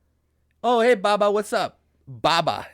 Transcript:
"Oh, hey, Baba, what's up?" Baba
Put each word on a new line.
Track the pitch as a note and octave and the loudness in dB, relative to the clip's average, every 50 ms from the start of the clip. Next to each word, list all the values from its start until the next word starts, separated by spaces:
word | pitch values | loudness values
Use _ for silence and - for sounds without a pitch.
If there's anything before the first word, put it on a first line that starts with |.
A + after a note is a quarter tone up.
| _ _ _ _ _ _ _ _ _ _ _ _ - | _ _ _ _ _ _ _ _ _ _ _ _ -2
"Oh, | A#3 B3 A3+ | 0 2 2
hey, | A3+ B3 A#3+ | 4 2 2
Baba, | F#3+ F#3 G3+ G#3 G3 G3+ G#3 | 2 0 0 0 2 2 0
what's | G3+ G#3+ G3+ - A#3 | 0 -2 -4 -4 -4
up?" | G3 D#3 - _ _ _ _ _ _ _ | -4 -4 -6 _ _ _ _ _ _ _
Baba | C3+ B2+ A2+ - D3+ E3 E3+ D#3+ C3 G#2 G2 - - | -20 -10 -4 0 0 2 2 0 -2 -4 -6 -8 -14